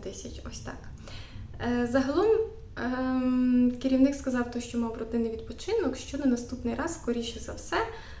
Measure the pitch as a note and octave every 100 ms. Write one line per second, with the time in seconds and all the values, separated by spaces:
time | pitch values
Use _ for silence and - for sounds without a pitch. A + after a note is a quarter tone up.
0 | G3 - - - - - - - - -
1 | - - - - - - A#3 A#3+ A#3+ C4
2 | C4 D#4 G#4+ A4 - - - - A#3+ B3+
3 | C4 B3+ B3+ B3+ B3+ B3 B3 B3 C4 C4
4 | C#4 C#4+ C4 B3 A#3+ A#3+ - A#3 A#3 A3+
5 | A3+ A#3 A3+ A3 - - - A4+ C#4+ -
6 | - C#4 C#4 A#3+ - B3 A#3+ A#3 E4 -
7 | - A#3+ A3+ A3+ - G3+ - F4+ A4 -
8 | - -